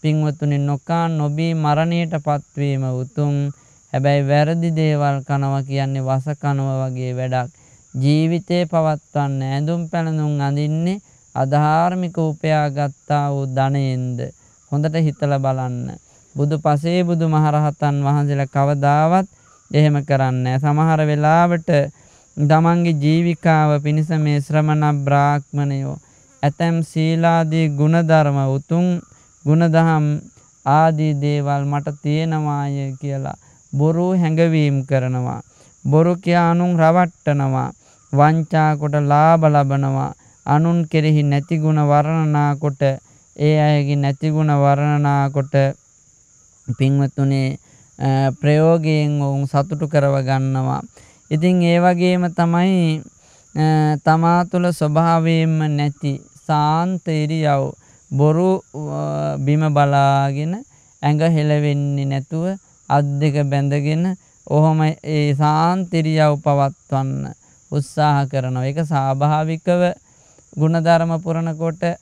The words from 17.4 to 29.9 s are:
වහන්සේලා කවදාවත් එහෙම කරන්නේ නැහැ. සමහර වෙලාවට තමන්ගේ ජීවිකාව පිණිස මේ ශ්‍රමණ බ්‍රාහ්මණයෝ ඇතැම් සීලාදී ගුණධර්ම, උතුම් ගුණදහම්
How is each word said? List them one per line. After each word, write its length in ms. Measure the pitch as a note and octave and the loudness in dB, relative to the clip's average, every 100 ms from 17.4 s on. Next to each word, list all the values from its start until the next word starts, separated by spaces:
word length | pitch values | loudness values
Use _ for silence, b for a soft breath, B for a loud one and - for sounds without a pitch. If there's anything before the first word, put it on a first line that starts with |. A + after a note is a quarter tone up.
| D#3 D3 D3+ D3 D3 C#3+ | 2 2 0 -2 -2 0
වහන්සේලා 480 | C#3 D3 C#3+ C#3+ C3+ | 0 0 0 -2 -2
කවදාවත් 720 | C#3 C#3 D3 C#3+ D3 D#3+ F3+ F#3+ b b b b | -2 0 2 2 2 4 2 -2 b b b b
එහෙම 260 | D3 D3+ C#3+ | 2 4 2
කරන්නේ 380 | C#3+ C#3 C3 B2+ | 0 0 0 0
නැහැ. 200 | B2+ C3 | -2 0
සමහර 380 | D3 D3 D#3+ D#3+ D3+ | 0 2 2 2 2
වෙලාවට 640 | D3 D3+ E3 F3 F3 E3 D3 D3 b b b b - | 2 2 4 4 0 0 0 0 b b b b -2
තමන්ගේ 640 | D3 D#3 E3 F3 E3+ D#3 | 4 4 4 2 2 0
ජීවිකාව 680 | C#3+ D#3+ E3+ E3 E3+ D#3+ D3+ D3 | 2 2 0 0 2 2 2 0
පිණිස 280 | D3 D#3 D#3 D#3+ | 0 -2 0 0
මේ 220 | D3+ D3 | 0 0
ශ්‍රමණ 640 | C#3 D3+ D3+ D3+ D3+ D3 | 0 -2 0 0 0 0
බ්‍රාහ්මණයෝ 920 | C#3 C#3+ C#3+ D3 C#3+ C#3+ C#3+ C3+ C3+ C#3+ b b b _ | 0 2 2 0 -4 -4 -4 -4 -6 -10 b b b _
ඇතැම් 340 | D3 - E3+ E3 | -4 -2 -2 -2
සීලාදී 840 | E3 D#3+ D#3+ E3 E3 E3 D#3+ D#3+ D#3+ | -2 -2 0 2 2 2 2 0 0
ගුණධර්ම, 720 | C#3+ D3+ E3 E3 D#3+ D3 C#3 C3+ | 0 2 2 4 4 4 0 0
උතුම් 340 | C3+ - E3 F3+ F3 - b b b | -2 -2 -2 0 -2 -6 b b b
ගුණදහම් 640 | D3 D#3 E3+ D#3+ E3 | 0 2 4 4 4